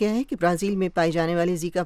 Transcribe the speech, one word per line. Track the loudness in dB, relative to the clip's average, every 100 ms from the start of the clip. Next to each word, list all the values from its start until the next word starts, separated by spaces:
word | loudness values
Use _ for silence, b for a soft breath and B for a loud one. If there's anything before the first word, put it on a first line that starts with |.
گیا | 0
ہے | 0
کہ | -2 0
برازیل | 0 2 0 0
میں | -2
پائے | 2 2
جانے | 2 0 2
والے | 0 0
زیکا | -2 -4